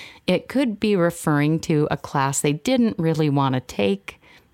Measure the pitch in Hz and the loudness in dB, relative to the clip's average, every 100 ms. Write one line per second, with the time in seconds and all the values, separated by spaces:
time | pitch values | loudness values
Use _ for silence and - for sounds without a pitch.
0 | - - - 180 - 254 277 202 214 196 | -18 -8 -2 -2 -2 -2 -2 -2 0 2
1 | 170 170 - 147 147 160 - 151 151 147 | 0 0 0 2 2 0 0 0 0 -2
2 | - 147 135 139 147 147 - 262 233 - | -4 -2 0 0 -2 -2 0 2 2 0
3 | 160 156 156 139 139 131 - - 101 196 | -2 0 2 2 2 0 -4 -2 0 -2
4 | - - - - _ | -6 -18 -20 -20 _